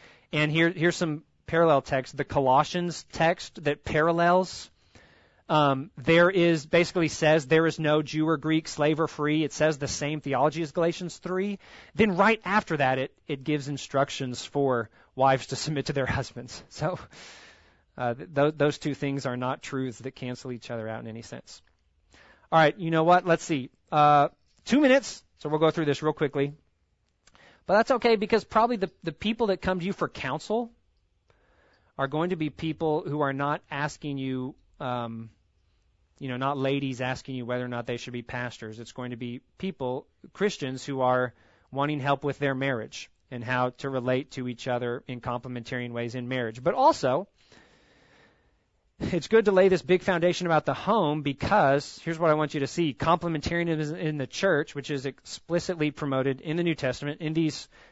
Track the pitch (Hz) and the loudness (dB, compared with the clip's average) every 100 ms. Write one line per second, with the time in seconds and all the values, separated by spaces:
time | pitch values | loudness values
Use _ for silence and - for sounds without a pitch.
0 | - - _ 151 151 156 170 151 170 - | -20 -20 _ -2 2 4 2 4 0 0
1 | 170 151 - _ - 165 165 143 - 135 | -2 -4 -8 _ -2 4 6 4 2 -2
2 | 131 139 143 147 135 131 147 180 175 160 | -2 -6 -4 0 4 4 4 -2 -4 -6
3 | - - 165 185 - - 147 147 - 156 | -10 0 0 0 -6 -6 -4 -4 -2 2
4 | 160 170 170 185 185 - - _ _ _ | 2 4 4 4 2 -6 -18 _ _ _
5 | - _ _ _ - 156 147 135 147 - | -20 _ _ _ 0 2 4 2 -4 -6
6 | 123 165 175 190 170 165 139 175 175 185 | 4 6 6 6 4 2 2 2 2 2
7 | 160 - 156 160 131 160 165 156 156 151 | 0 2 4 4 4 4 4 2 2 2
8 | 151 151 156 156 151 160 - - 151 156 | 0 -2 0 0 0 -2 -2 0 0 2
9 | 160 - 147 151 151 - 156 147 139 - | -2 -2 -2 0 -2 0 0 0 -6 -6
10 | 143 151 139 131 147 151 156 180 170 165 | -6 -6 -2 0 0 0 -4 -2 -2 -2
11 | 175 - 175 185 202 196 - - - - | -8 -10 -6 -4 -4 -8 -14 -20 -6 2
12 | 214 175 202 220 180 208 - 156 131 131 | 2 4 4 2 0 0 0 0 2 0
13 | 131 _ - 139 131 151 135 139 - 139 | -2 _ -8 -6 -2 -2 -2 -8 -2 0
14 | 139 - 135 123 - 147 139 123 110 _ | 0 -2 -8 -8 -6 0 2 0 -2 _
15 | _ - 131 135 - 135 - 151 135 143 | _ 0 2 2 -2 -8 -4 -4 -4 -2
16 | 127 - 127 - 127 - - - 156 185 | -2 -2 -6 -10 -14 -16 -18 -6 -6 -6
17 | - - - - - - _ _ _ - | -12 -20 -20 -20 -20 -20 _ _ _ -6
18 | 123 120 180 143 143 156 147 143 151 135 | -6 -6 -4 0 2 2 0 0 -6 -4
19 | 143 139 131 123 127 135 - 135 131 113 | -4 -4 -4 -4 -4 -6 -6 -6 -6 -8
20 | 127 - 127 123 131 123 - 120 110 110 | -14 -10 -10 -10 -10 -12 -10 -8 -8 -8
21 | 117 110 113 123 - - _ _ _ _ | -10 -14 -14 -16 -16 -20 _ _ _ _
22 | _ _ - _ _ 165 156 208 165 160 | _ _ -20 _ _ 4 4 2 0 2
23 | 160 180 175 165 - 151 127 _ _ 156 | 6 6 4 0 0 -4 -4 _ _ 4
24 | 147 147 143 - _ _ - 269 285 269 | 6 6 4 -2 _ _ 0 4 6 6
25 | - - - _ 151 151 160 156 151 139 | 2 -8 -20 _ -4 2 2 2 0 0
26 | 156 147 151 143 143 151 _ _ _ _ | -2 0 -2 0 -2 -4 _ _ _ _
27 | _ _ _ _ - _ - 196 226 254 | _ _ _ _ -20 _ 2 2 4 2
28 | 240 226 196 226 - 220 233 240 185 - | 4 2 4 0 2 2 2 2 -4 -6
29 | 165 151 208 226 226 185 185 185 175 190 | -10 -4 -4 0 0 0 -2 -2 -2 -4
30 | 160 - 135 147 - 220 233 _ _ _ | -4 -4 -6 -6 -4 -4 -4 _ _ _
31 | _ _ _ _ _ _ _ _ _ - | _ _ _ _ _ _ _ _ _ -6
32 | 139 151 175 170 156 - 160 151 160 151 | -4 -2 -2 -2 -6 -4 -6 -4 -2 -2
33 | 165 147 143 135 143 151 - 143 147 - | -2 -2 0 0 -2 -4 -6 -6 -6 -6
34 | 151 139 135 131 127 - _ - 139 123 | -8 -6 -4 -4 -6 -12 _ -10 -6 -6
35 | 117 113 113 _ _ _ _ _ _ _ | -6 -10 -14 _ _ _ _ _ _ _
36 | _ - 139 123 135 143 135 139 135 123 | _ -12 -8 -4 -2 -2 0 -2 -4 -4
37 | 127 131 - 131 120 123 123 120 117 120 | -4 -6 -8 -10 -6 -4 -4 -6 -6 -8
38 | - 120 117 123 123 - 110 110 117 - | -8 -12 -8 -8 -8 -10 -14 -14 -14 -12
39 | 123 120 123 123 - - 190 175 127 127 | -10 -10 -10 -12 -16 -10 -10 -6 -6 -6
40 | - _ - - 202 - 131 131 - 135 | -10 _ -20 -4 -4 -2 -6 -6 -6 0
41 | 127 127 123 - _ _ _ 131 143 151 | 2 4 0 -4 _ _ _ -2 -2 0
42 | 135 143 143 135 143 131 135 123 117 - | 0 0 -2 -2 -2 0 -2 -2 -6 -12
43 | - _ _ 127 117 127 127 - 139 131 | -18 _ _ -10 -4 0 0 -2 -6 -2
44 | 123 127 143 - 123 117 - 123 123 120 | 0 0 -2 -8 -8 -6 -4 -2 -2 -6
45 | - 123 131 120 127 123 117 127 120 117 | -8 -10 -6 -6 -6 -10 -8 -8 -6 -6
46 | 117 127 123 131 117 113 135 262 277 311 | -6 -6 -6 -4 -4 -4 -2 2 2 4
47 | 131 135 196 _ _ - _ _ _ _ | 0 0 -4 _ _ -20 _ _ _ _
48 | _ _ _ _ _ _ _ _ _ - | _ _ _ _ _ _ _ _ _ -10
49 | - 175 - 220 208 190 190 180 135 180 | -4 -4 2 4 6 6 6 4 2 2
50 | - 175 170 175 175 156 147 135 - 226 | 2 2 2 0 2 2 2 -2 0 2
51 | 156 151 143 135 - 208 147 139 - - | 2 0 -4 -4 0 4 4 4 0 -10
52 | - 160 170 151 151 151 135 - 165 123 | -10 0 2 2 0 -2 -4 -2 -2 0
53 | - 180 175 160 - 170 170 156 151 170 | 2 2 0 -4 -2 -2 0 -2 -4 -4
54 | 165 151 127 - 196 147 160 143 131 143 | -4 -4 -6 -2 2 2 0 -6 -6 -6
55 | 131 - - - - 170 - 175 151 - | -6 -10 -14 -16 -4 -2 -2 -2 -2 -2
56 | 147 135 131 131 - 160 170 156 135 123 | -2 0 0 -2 -4 -2 -2 0 -2 -4
57 | 143 160 156 160 160 143 - _ - | -6 -6 -4 0 0 -2 -12 _ -20